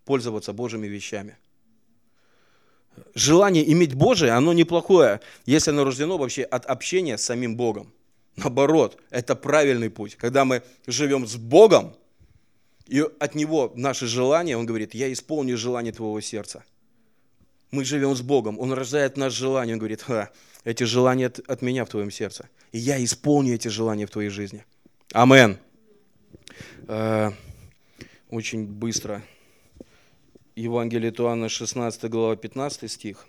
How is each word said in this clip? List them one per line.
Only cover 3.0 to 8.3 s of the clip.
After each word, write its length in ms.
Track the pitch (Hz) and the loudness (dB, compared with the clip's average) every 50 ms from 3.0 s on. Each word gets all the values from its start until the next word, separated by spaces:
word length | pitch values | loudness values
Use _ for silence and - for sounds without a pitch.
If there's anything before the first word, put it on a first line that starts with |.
| - - - | -20 -12 -4
Желание 560 | - - 143 160 180 202 202 185 156 151 165 | -2 2 4 6 6 6 6 4 4 4 4
иметь 220 | 151 175 175 147 127 | 4 4 4 2 2
Божие, 380 | 135 170 240 254 175 156 117 | 2 2 4 4 4 4 4
оно 200 | 113 123 139 170 | 4 4 4 4
неплохое, 680 | 170 170 160 170 170 170 165 - 190 170 143 110 101 107 - - - - _ | 4 4 2 2 0 -2 2 6 6 6 8 6 4 0 -6 -14 -20 -10 _
если 240 | - 156 156 151 160 | 0 2 2 2 2
оно 140 | 147 147 131 | 0 0 0
рождено 340 | 135 127 131 147 165 190 156 | 0 -2 -2 -4 -4 -4 -4
вообще 240 | 135 117 - 139 | -4 -4 -6 -6
от 240 | 120 - 127 123 - | -6 -4 -6 -6 -4
общения 500 | - 131 120 - - 180 185 180 147 110 | -6 -6 -6 -4 -4 -2 -2 -2 -2 -4
с 60 | 104 | -4
самим 340 | - - 120 120 123 117 110 | -4 -4 -4 -4 -4 -4 -4
Богом. 360 | 120 123 117 107 101 - - _ _ _ _ _ _ _ _ | -2 -2 -2 -2 -4 -10 -16 _ _ _ _ _ _ _ _